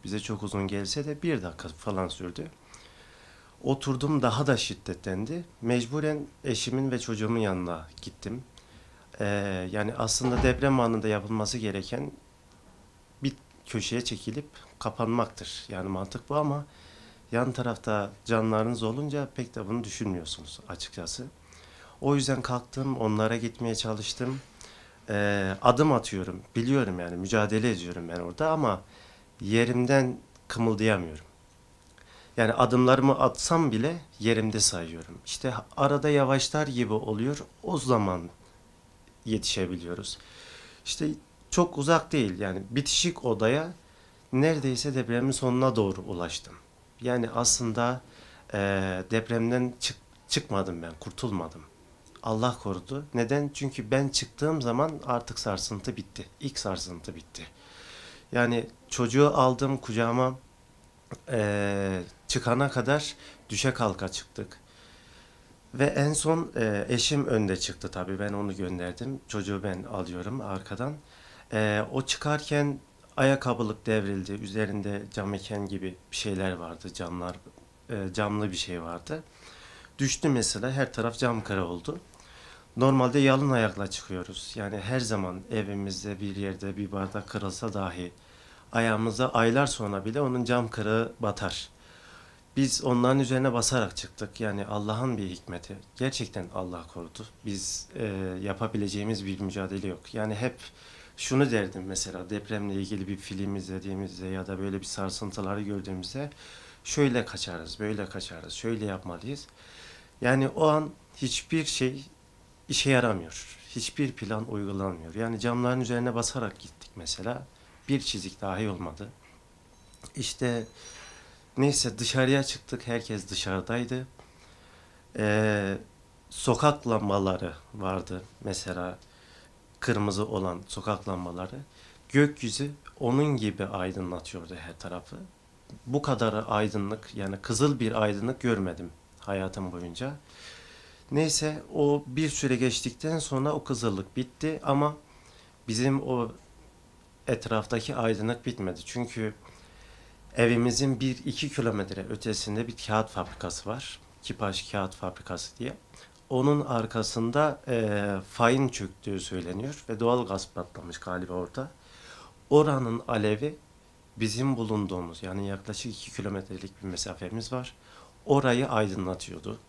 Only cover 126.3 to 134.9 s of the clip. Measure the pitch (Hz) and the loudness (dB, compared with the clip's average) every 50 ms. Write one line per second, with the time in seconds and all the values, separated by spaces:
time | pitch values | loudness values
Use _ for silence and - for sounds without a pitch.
126.3 | - - - 131 117 - 156 147 147 147 - 120 113 107 107 101 98 101 95 95 | -10 -2 4 4 4 6 6 4 4 4 0 0 2 2 4 4 4 4 4 2
127.3 | 92 87 95 85 78 - - - - 107 95 92 95 92 85 - 92 92 101 - | 0 0 -4 -6 -8 -10 -16 -16 -10 -6 -4 -2 -2 -2 -4 -6 -8 -10 -10 -14
128.3 | - - - 104 92 - - 98 87 90 90 90 90 - - - - - - - | -20 -10 -6 -6 -6 -4 -6 -6 -6 -6 -6 -6 -8 -12 -16 -20 -20 -20 -20 -20
129.3 | - - - - - - - - - - - 127 117 104 104 104 95 98 107 101 | -20 -20 -20 -20 -20 -20 -20 -20 -12 -4 0 0 2 2 2 2 0 0 -2 0
130.3 | 110 98 95 92 87 90 98 - - 104 - 110 104 98 98 104 95 90 90 87 | 0 0 0 0 -4 -4 -8 -10 -10 -6 -2 -2 -2 -2 -2 -6 -6 -4 -6 -6
131.3 | 87 90 92 92 123 135 143 - - - - - - - - - - 139 147 147 | -6 -8 -8 -8 -10 -12 -14 -16 -20 -20 -20 -20 -20 -20 -16 2 4 6 6 6
132.3 | 147 - - 113 110 - 143 143 143 - - - - - 139 120 127 135 147 151 | 2 -4 -6 -4 -4 -4 -4 -6 -6 -12 -18 -20 -10 -2 0 2 4 4 4 4
133.3 | 143 120 107 104 98 104 98 - 101 95 90 95 92 98 90 87 87 85 - - | 2 2 0 -2 -2 -2 -4 -4 -2 -4 -4 -4 -4 -4 -6 -6 -6 -8 -10 -10
134.3 | - 90 82 82 90 82 78 82 - - - 98 | -12 -12 -10 -10 -12 -12 -12 -14 -14 -12 -12 -10